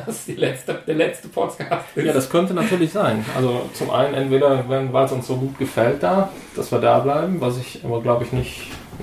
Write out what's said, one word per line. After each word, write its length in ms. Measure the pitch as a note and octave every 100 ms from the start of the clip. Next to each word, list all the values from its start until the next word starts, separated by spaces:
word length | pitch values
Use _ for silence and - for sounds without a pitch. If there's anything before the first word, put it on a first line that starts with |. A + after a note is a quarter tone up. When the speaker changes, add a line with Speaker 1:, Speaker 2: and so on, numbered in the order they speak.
| -
Speaker 1:
dass 180 | A3
die 100 | - -
letzte, 440 | D3 C3 - - -
der 80 |
letzte 340 | D#3 D#3+ - -
Podcast 560 | - - - C#3+ E3+ -
ist. 120 | - D#3
Speaker 2:
Ja, 80 |
das 160 | C3+ C3
könnte 240 | F3 F#3
natürlich 360 | F3+ A3 F3+ D#3+
sein. 320 | G3+ D3+ A2 A#2 C3
Also 320 | B2+ B2 -
zum 160 | - -
einen 240 | B2 C#3+
entweder, 520 | C3+ C3+ C3+ C#3+ C3 B2
wenn, 240 | C3+ C3+
weil 100 | C3
es 80 | C3+
uns 140 | C3 -
so 100 | B2+
gut 220 | C3+ -
gefällt 440 | C3+ - A#2 C#3+
da, 280 | - F#3+ F#3+ - - -
dass 160 | -
wir 60 | B2
da 200 | A#2 -
bleiben, 380 | C#3 D3 F3 F3
was 160 | B2 B2+
ich 220 | - -
aber 160 | A#2+ A#2
glaube 240 | A#2+ A#2+
ich 80 | A#2+
nicht, 300 | B2+ - - - - - -